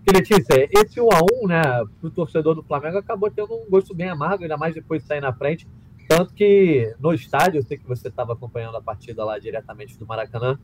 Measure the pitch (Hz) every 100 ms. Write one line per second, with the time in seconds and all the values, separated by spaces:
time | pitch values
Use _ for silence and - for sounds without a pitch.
0 | - 190 180 208 - 135 139 202 214 -
1 | 233 180 170 247 208 170 151 123 107 -
2 | 160 170 165 165 156 160 147 147 147 190
3 | 202 226 208 214 208 226 220 190 196 185
4 | 185 165 151 196 170 151 160 160 - 160
5 | - 147 139 120 139 165 - - - -
6 | - 160 175 - 208 202 185 143 110 113
7 | 147 160 - 139 180 160 123 143 - 123
8 | 123 117 120 117 120 120 113 113 110 113
9 | 120 110 107 107 110 110 107 107 104 -
10 | 107 110 110 117 123 139